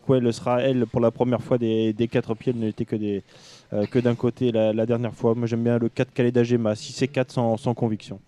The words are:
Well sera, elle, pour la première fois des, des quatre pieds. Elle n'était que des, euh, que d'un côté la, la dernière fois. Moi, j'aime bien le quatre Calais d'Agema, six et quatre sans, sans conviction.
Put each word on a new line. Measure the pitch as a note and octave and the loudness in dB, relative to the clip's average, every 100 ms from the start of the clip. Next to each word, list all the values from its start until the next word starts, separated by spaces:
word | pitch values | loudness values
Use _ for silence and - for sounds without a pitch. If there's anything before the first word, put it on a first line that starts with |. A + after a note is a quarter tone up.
| - | 0
Well | C3 A#2+ | 2 2
sera, | A2+ - B2 | 0 0 0
elle, | C3+ C3 A#2 | 2 0 0
pour | B2 | 2
la | A#2 | 2
première | - B2 A2+ | 2 0 0
fois | - B2+ | 0 0
des, | A#2 A2 A2 | 2 2 0
des | G#2+ A#2 | 0 0
quatre | B2+ A#2 | 0 -2
pieds. | A2 - | -4 -4
Elle | A#2+ | -2
n'était | A2 - | -4 -4
que | A#2 A2+ | -4 -4
des, | G#2 G2+ - - - - _ | -2 -4 -8 -18 -20 -20 _
euh, | G#2+ G#2 | -4 0
que | B2 | 2
d'un | A#2+ | 2
côté | A#2 B2 - B2 | 0 -2 -2 0
la, | A2+ A2 | 2 2
la | G#2+ A2+ | 2 0
dernière | A#2 A#2+ | 0 -2
fois. | - A#2 | -2 0
Moi, | A2+ A#2 | 0 0
j'aime | A#2 | 0
bien | A#2 A#2+ | 0 0
le | A#2 | 0
quatre | - B2+ | -2 -4
Calais | - A#2+ | 0 2
d'Agema, | A#2+ A#2+ B2 A2 A2 | 2 2 2 0 -2
six | - - | -6 -4
et | C3+ | -2
quatre | C3+ B2+ | -2 -4
sans, | - A#2 A2+ | -2 0 0
sans | B2+ | -2
conviction. | A#2 A#2+ G#2+ - G2 | -2 -2 -2 -8 -16